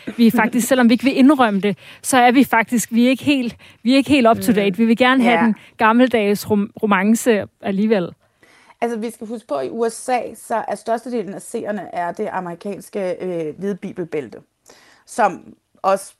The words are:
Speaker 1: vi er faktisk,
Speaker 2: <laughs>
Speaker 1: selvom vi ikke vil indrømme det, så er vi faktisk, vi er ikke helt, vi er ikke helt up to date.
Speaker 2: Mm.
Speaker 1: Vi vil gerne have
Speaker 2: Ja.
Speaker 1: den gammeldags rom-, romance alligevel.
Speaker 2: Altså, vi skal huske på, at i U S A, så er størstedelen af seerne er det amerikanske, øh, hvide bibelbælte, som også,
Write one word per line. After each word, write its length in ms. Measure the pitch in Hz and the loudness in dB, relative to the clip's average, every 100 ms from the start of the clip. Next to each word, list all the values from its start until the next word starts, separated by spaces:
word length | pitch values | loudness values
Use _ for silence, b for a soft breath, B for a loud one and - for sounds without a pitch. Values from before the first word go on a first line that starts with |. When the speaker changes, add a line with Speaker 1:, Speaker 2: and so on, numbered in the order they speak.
| - - | -10 2
Speaker 1:
vi 100 | 226 | 2
er 40 | |
faktisk, 360 | 240 226 247 - | 4 0 0 0
Speaker 2:
<laughs> 20 | |
Speaker 1:
selvom 200 | 254 233 | 4 4
vi 60 | |
ikke 100 | 247 | 2
vil 120 | 262 262 | 2 4
indrømme 420 | 262 294 233 202 | 4 4 2 0
det, 180 | 202 185 B B | -2 -4 B B
så 160 | - 262 | -2 4
er 140 | 247 | 4
vi 120 | 247 | 4
faktisk, 480 | 240 226 233 240 - | 4 2 0 -2 -2
vi 140 | 226 247 | 2 2
er 40 | |
ikke 140 | 262 | 2
helt, 320 | - 277 240 - b b | 0 0 -2 -10 b b
vi 100 | 226 | 0
er 40 | 269 | 2
ikke 140 | 262 | 4
helt 180 | 285 226 | 4 4
up 80 | 220 | 4
to 160 | 190 | 2
date. 180 | 208 202 | 2 0
Speaker 2:
Mm. 80 | 196 | 2
Speaker 1:
Vi 60 | |
vil 120 | 226 226 | 2 2
gerne 260 | 247 262 | 2 4
have 160 | 233 226 | 4 2
Speaker 2:
Ja. 60 | |
Speaker 1:
den 100 | 226 208 B - | 2 -2 B 0
gammeldags 760 | 220 233 254 233 202 202 - | 2 4 4 2 0 -2 -2
rom-, 200 | 208 202 - | -2 -2 -4
romance 640 | 220 196 202 226 262 208 - _ | 0 2 2 2 2 0 -2 _
alligevel. 540 | - 196 220 214 170 - b b b b b b | -6 -2 0 0 -2 -10 b b b b b b
Speaker 2:
Altså, 180 | 233 233 | -6 -6
vi 120 | 226 | -10
skal 160 | 220 214 | -12 -14
huske 220 | 233 - | -14 -8
på, 60 | |
at 120 | 277 262 | -8 -6
i 40 | |
U 180 | 226 233 | -6 -6
S 200 | 226 - | -6 -6
A, 120 | 247 - | -6 -6
så 300 | 226 - 226 - | -12 -8 -6 -6
er 60 | |
størstedelen 600 | 208 - 233 247 240 190 | -8 -6 -6 -6 -8 -8
af 80 | 185 | -12
seerne 520 | - 233 - 208 165 | -12 -10 -8 -8 -10
er 180 | - 175 | -8 -8
det 160 | - 214 | -6 -8
amerikanske, 840 | 185 180 175 202 185 - 208 185 175 | -8 -10 -10 -12 -12 -12 -8 -6 -6
øh, 380 | 185 170 156 147 | -8 -8 -8 -8
hvide 160 | 196 | -8
bibelbælte, 640 | 196 196 135 160 151 120 - - _ b b b b - | -8 -10 -10 -10 -8 -10 -14 -20 _ b b b b -10
som 480 | - 208 160 - - _ _ | -2 -2 -2 -14 -20 _ _
også, 300 | 190 196 - _ | -2 -2 -4 _